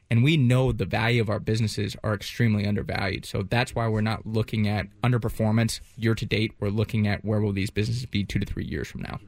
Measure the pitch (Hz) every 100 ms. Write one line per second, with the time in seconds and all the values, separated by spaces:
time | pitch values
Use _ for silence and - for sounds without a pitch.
0 | - 117 131 165 120 127 131 113 95 110
1 | 113 120 104 101 - 110 110 - 104 -
2 | 110 104 - - 117 104 101 104 - 92
3 | 98 95 - 110 95 117 123 - 113 110
4 | 110 110 - 110 107 110 104 104 - -
5 | 123 123 113 - 110 110 117 - - -
6 | 113 113 107 101 110 - 104 104 104 113
7 | 104 101 101 107 104 98 95 - 110 117
8 | 127 101 95 - - - - 78 - -
9 | - -